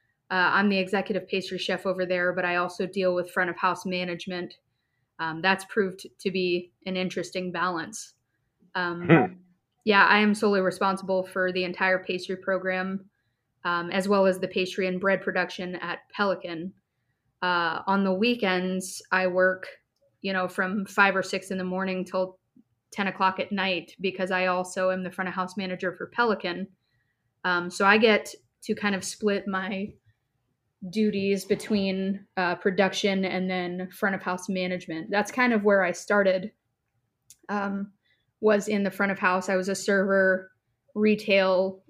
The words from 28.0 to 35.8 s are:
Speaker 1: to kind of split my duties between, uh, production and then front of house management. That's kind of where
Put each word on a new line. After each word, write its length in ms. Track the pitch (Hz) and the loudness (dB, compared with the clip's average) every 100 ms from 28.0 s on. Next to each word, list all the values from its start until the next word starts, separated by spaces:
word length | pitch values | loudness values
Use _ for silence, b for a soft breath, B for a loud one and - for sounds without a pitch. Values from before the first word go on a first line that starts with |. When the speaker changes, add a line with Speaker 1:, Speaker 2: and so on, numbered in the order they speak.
| 220 208 - - _ _ | 6 4 2 -16 _ _
Speaker 1:
to 120 | - | -6
kind 200 | 214 208 | -2 -2
of 100 | 190 | -2
split 440 | - - 208 202 208 | -6 -4 -2 -2 -4
my 440 | 190 190 190 202 - _ _ _ _ _ _ _ _ 185 | -6 -4 -6 -8 -12 _ _ _ _ _ _ _ _ -8
duties 540 | 208 214 196 196 196 | 0 0 2 0 0
between, 800 | - 208 - 214 196 190 190 196 - - | 0 -4 0 0 0 0 -2 -4 -6 -2
uh, 200 | 175 175 | -2 0
production 680 | 208 185 190 196 208 190 | -2 2 2 2 0 0
and 240 | 190 185 185 | 0 -2 -2
then 400 | 185 180 180 180 | -2 -4 -6 -8
front 240 | - 202 | -4 -4
of 80 | 190 | -2
house 260 | 190 180 190 | -4 -6 -4
management. 640 | 185 180 180 180 160 - | -4 -2 -6 -8 -10 -4
That's 220 | 202 208 | -2 -2
kind 200 | - 247 | 0 2
of 120 | 226 | 4
where 180 | 208 196 | 4 4